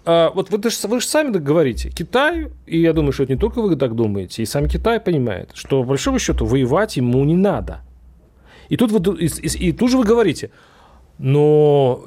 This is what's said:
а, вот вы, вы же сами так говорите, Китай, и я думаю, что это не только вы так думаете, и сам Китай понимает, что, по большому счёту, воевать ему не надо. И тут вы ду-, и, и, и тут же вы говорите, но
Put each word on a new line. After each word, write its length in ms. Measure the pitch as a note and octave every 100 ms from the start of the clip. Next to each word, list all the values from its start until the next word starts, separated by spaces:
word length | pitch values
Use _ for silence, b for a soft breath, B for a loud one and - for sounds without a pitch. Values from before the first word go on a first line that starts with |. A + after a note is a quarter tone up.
| -
а, 260 | E3+ D#3+
вот 160 | F#3 F3+
вы, 80 | G#3 A3+ - G3
вы 140 | B3
же 40 | -
сами 280 | D4+ D4
так 100 | G3
говорите, 460 | C#3 D#3+ C#3 G#2+ -
Китай, 580 | - E3+ B3 D4+ E4+ D#4 - -
и 140 | E3
я 140 | E3
думаю, 180 | D#3+ D3
что 120 | -
это 100 | C3
не 40 | B2+
только 220 | A3 A#3+
вы 140 | G#3 D3
так 200 | C3 A2+
думаете, 480 | A2 G2+ F2+ -
и 20 | A2+
сам 240 | C#3+ D3
Китай 320 | F3 A3 A3+
понимает, 480 | G#3 D#3 A#2+ F#2 - -
что, 260 | - C3+
по 60 | B2
большому 300 | C#3+ C#4 C4
счёту, 260 | - D3+ A2
воевать 500 | C3+ B2 D3+ A2 -
ему 280 | B2 B2+ C#3+
не 100 | F3
надо. 460 | G3+ C3+ F2 E2+ - - - - _ _ b b b
И 80 | D3+
тут 140 | A#3
вы 60 | G#3
ду-, 180 | F3 -
и, 100 | E3
и, 400 | - D#3 - F3+
и 40 |
тут 180 | D3+ B3
же 60 | C4
вы 80 | G#3+
говорите, 440 | A#3 G3+ C3 - b b b b b _ -
но 840 | C3 C#3+ D3+ D3+ D3 C#3+ C3 B2+